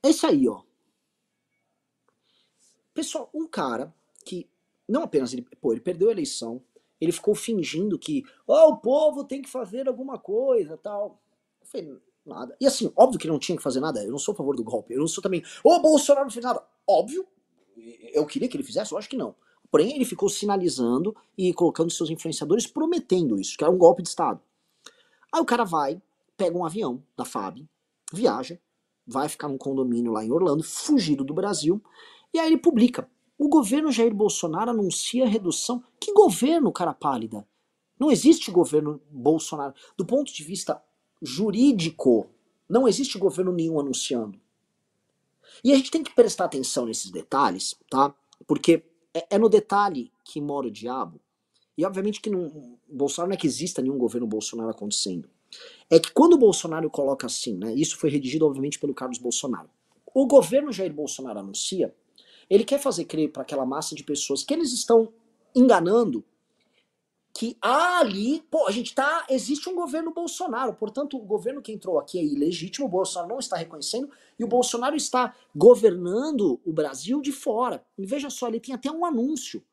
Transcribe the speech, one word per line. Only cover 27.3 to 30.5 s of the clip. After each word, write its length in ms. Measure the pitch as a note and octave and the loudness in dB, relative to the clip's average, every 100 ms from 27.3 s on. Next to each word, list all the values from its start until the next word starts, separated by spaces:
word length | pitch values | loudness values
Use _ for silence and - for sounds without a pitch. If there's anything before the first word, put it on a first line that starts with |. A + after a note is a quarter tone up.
| A#2 F#2+ F2+ D3+ _ _ _ - | -8 -8 -10 -20 _ _ _ -14
viaja, 460 | E3 A#3 G3+ B2+ F3 _ _ _ _ - | -2 0 0 -8 -16 _ _ _ _ -8
vai 220 | B2+ D3 | -6 -6
ficar 200 | - D3 | -6 -8
num 80 | C3+ | -8
condomínio 540 | C#3+ C3+ B2+ A#2+ A#2+ | -6 -2 -2 -2 -2
lá 120 | A2 | -4
em 80 | A2 | -2
Orlando, 320 | D3 F#3 | 0 2